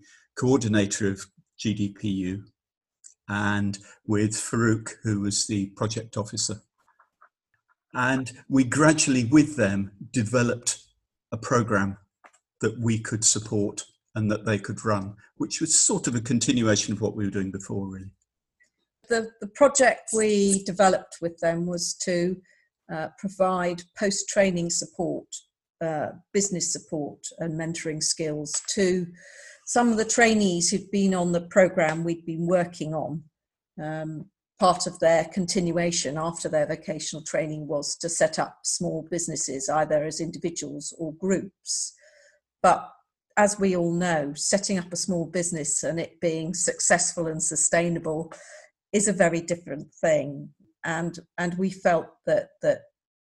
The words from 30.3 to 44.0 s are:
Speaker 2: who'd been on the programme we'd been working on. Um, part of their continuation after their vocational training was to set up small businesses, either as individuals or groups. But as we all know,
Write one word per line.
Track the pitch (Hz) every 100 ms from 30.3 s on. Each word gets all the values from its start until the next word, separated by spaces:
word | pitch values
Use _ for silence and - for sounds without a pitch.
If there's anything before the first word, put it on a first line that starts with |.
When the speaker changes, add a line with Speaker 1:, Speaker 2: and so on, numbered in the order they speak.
| 220 202 170 170
Speaker 2:
who'd | 196 202
been | 202 196
on | 190 175
the | 170
programme | 175 214 185 180 160 165
we'd | 170 170 -
been | 160 170
working | 180 170 - 156
on. | 156 127 156 - _ _ _ _ -
Um, | 156 156 156 156 - _ _ -
part | 185 185 -
of | 175
their | 170 165 160
continuation | - 175 202 170 170 170 170 - 151
after | 160 170 170
their | 156 147
vocational | 156 - 156 - 156
training | 147 165 156 156 147
was | 147 147 -
to | 165
set | - 160 160
up | 147 -
small | - - 170 160 156
businesses, | 170 160 151 - 135 131
either | 151 156 156
as | 156 151
individuals | 165 - 170 165 147 143 147 -
or | 160
groups. | 156 190 190 196 - - - - - _ _ _ _ _ _
But | 185 170 - - _ _ _ -
as | 208 202
we | 196 180
all | 170
know, | 170